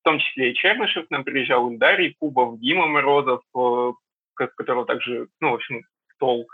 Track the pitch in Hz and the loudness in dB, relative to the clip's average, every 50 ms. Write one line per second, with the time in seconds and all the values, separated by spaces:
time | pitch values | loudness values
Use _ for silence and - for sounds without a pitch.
0 | _ 170 156 143 - - - 139 131 123 123 - - 185 214 254 220 180 - 180 | _ 2 2 2 -2 -4 -2 -2 -2 0 0 0 0 0 0 0 0 -2 -2 -4
1 | 160 _ 147 139 135 - 123 139 127 - 131 123 120 123 120 113 123 151 196 190 | -4 _ -6 -6 -4 -2 -2 -2 0 2 2 2 2 0 0 2 4 4 4 4
2 | 180 143 143 _ 160 151 139 127 123 117 117 110 117 127 160 180 170 156 151 147 | 0 -2 -2 _ -6 -2 0 0 0 0 -2 -4 -2 0 0 2 0 2 2 2
3 | 135 139 143 143 139 131 123 123 _ _ _ 131 127 123 120 123 123 123 120 _ | 2 4 4 4 4 2 0 -2 _ _ _ 0 0 2 2 2 0 -2 -4 _
4 | _ _ _ _ _ _ _ - 127 123 _ - 113 - 127 123 120 120 117 120 | _ _ _ _ _ _ _ -6 -6 -6 _ -8 -4 -2 -2 -2 0 -2 -4 -4
5 | - 120 123 117 120 - _ _ 160 147 120 117 - - 135 117 - _ _ _ | -4 -6 -6 -6 -8 -10 _ _ -2 -2 -2 -2 -4 -8 -10 -12 -12 _ _ _
6 | _ _ _ _ 139 127 123 120 117 _ | _ _ _ _ 0 0 0 0 -2 _